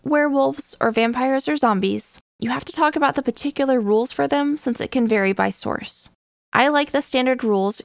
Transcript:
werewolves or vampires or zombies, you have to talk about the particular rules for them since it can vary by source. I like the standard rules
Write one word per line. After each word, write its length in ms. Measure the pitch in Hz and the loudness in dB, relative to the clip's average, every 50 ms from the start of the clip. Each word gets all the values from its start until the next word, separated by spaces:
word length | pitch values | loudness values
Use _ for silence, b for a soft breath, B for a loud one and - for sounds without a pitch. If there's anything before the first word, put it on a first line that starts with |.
| - | -4
werewolves 720 | 262 294 294 294 294 277 277 269 269 277 - - - - - | 0 2 2 2 2 2 2 0 0 0 -4 -8 -10 -6 -2
or 80 | - 233 | -2 0
vampires 580 | 220 226 226 233 240 254 254 262 269 269 - - | 2 2 0 0 0 0 0 0 0 0 0 -2
or 80 | 302 | -2
zombies, 640 | 294 269 233 214 185 190 196 202 208 - - - - - _ _ - | 0 2 2 2 2 0 0 -2 -4 -6 -8 -12 -14 -18 _ _ -8
you 100 | - 233 | -6 -4
have 140 | 247 269 - | -4 -4 -6
to 80 | - | -6
talk 240 | - - 320 302 302 | -2 0 2 2 2
about 200 | 320 302 269 277 | 2 0 0 0
the 80 | - 269 | 0 -2
particular 580 | 247 226 - - 285 - - 277 269 262 247 | -2 -2 -2 -4 -4 -2 0 0 2 2 2
rules 300 | 214 202 208 220 240 269 | 2 2 2 2 2 0
for 160 | - - 277 277 | -2 -2 0 0
them 300 | 285 285 285 285 294 302 | 2 0 0 0 -2 -2
since 220 | - 254 233 - | -2 -4 -4 -4
it 120 | - - | -4 -2
can 160 | - 262 233 220 | 0 0 2 2
vary 260 | 220 214 196 190 190 | 2 2 2 2 2
by 160 | - 190 196 | 0 0 -2
source. 640 | 190 - - 208 - - - - - - - - _ _ _ _ _ _ _ _ - | -2 -4 -6 -6 -6 -6 -6 -10 -12 -12 -12 -14 _ _ _ _ _ _ _ _ 2
I 160 | - 247 285 | 2 4 4
like 220 | 294 294 294 294 | 4 2 2 0
the 100 | - 277 | 0 -2
standard 420 | 285 - - 262 254 254 262 247 - | -2 0 0 0 2 2 0 0 2
rules 380 | 220 208 196 190 202 208 - | 2 2 2 2 0 -2 -4